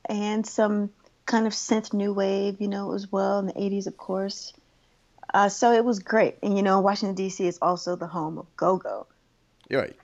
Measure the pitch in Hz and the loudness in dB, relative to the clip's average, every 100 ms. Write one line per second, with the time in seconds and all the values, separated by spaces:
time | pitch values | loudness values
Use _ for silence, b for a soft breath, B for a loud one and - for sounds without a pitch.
0 | - 208 208 220 214 - 214 208 202 _ | -6 -4 -2 -2 -2 0 2 2 -4 _
1 | _ _ - 226 220 - - 220 214 104 | _ _ -2 0 0 -2 0 -2 0 -2
2 | 202 196 196 196 202 196 202 196 196 196 | -2 0 0 0 -2 -4 -4 -4 -4 -6
3 | 196 196 196 202 190 - 202 196 190 - | -4 -2 0 0 -2 -4 -2 -2 -6 -10
4 | - 190 196 - - - _ _ _ _ | -6 -4 -4 -8 -16 -20 _ _ _ _
5 | _ _ - 196 202 - 240 233 240 202 | _ _ 0 4 4 4 4 6 4 0
6 | - 220 170 - 202 196 196 190 196 202 | 2 4 4 2 -2 2 4 4 4 0
7 | 196 190 190 - 180 175 175 175 175 180 | -4 -4 -6 -2 -2 0 0 0 -2 -6
8 | 170 170 156 160 160 - 175 185 - 101 | -6 -6 -6 -8 -12 0 2 2 -2 -10
9 | - _ _ _ _ _ - 135 - - | -12 _ _ _ _ _ -2 -2 -2 -8